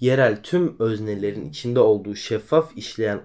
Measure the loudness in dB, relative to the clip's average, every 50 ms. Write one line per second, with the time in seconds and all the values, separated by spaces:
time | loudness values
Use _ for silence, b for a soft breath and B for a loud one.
0 | 0 2 4 4 4 4 2 0 -4 -2 0 0 0 0 0 0 -2 0 0 -2
1 | -4 -4 -4 -2 -4 -4 -4 -4 -10 -10 -12 -8 -6 -2 2 4 6 6 4 2
2 | 0 -6 -10 -10 -6 -4 -4 -4 -2 2 2 2 2 0 -6 -14 -14 -12 -6 -4
3 | -2 -2 -2 -4 -4